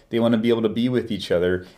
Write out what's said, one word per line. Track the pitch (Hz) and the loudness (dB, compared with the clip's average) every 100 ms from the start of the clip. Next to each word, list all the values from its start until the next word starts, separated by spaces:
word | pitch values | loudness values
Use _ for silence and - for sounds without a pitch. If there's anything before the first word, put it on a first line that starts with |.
| _ | _
They | 117 | 0
wanna | 117 117 | 2 2
be | 113 | 2
able | 117 | 2
to | 113 | 0
be | 104 123 | 0 -2
with | 123 110 | -2 -2
each | 101 - | -6 -2
other. | 90 90 90 - | 0 2 0 -4